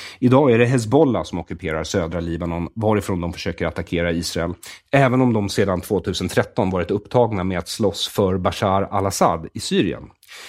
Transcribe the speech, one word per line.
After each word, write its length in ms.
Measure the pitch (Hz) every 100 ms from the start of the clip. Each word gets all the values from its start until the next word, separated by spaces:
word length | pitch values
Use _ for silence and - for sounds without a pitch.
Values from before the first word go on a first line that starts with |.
| - -
Idag 340 | 127 127 139
är 60 | 113
det 80 | 120
Hezbollah 560 | 131 107 135 151 104
som 160 | 80 90
ockuperar 460 | - 85 85 80
södra 360 | 78 101 82 87
Libanon, 480 | 85 82 85 85 87
varifrån 460 | - 107 107 95 92
de 120 | 85
försöker 340 | 85 98 85 85
attackera 460 | 80 87 85 85
Israel, 420 | 85 85 87 85 87 - - _
även 300 | 139 135 127
om 120 | 127
de 160 | 110 101
sedan 320 | - 98 90
tvåtusen 480 | - 98 - 87 90
tretton 420 | - - - 98
varit 200 | 92 87
upptagna 540 | 101 - 127 117 104
med 140 | 92 90
att 100 | -
slåss 400 | - 104 - -
för 300 | - 98 92
Bashar 440 | 92 87 101 95
al-Assad 640 | 98 101 98 - 175 85 80
i 60 | -
Syrien. 420 | - 190 104 60 - _ _ -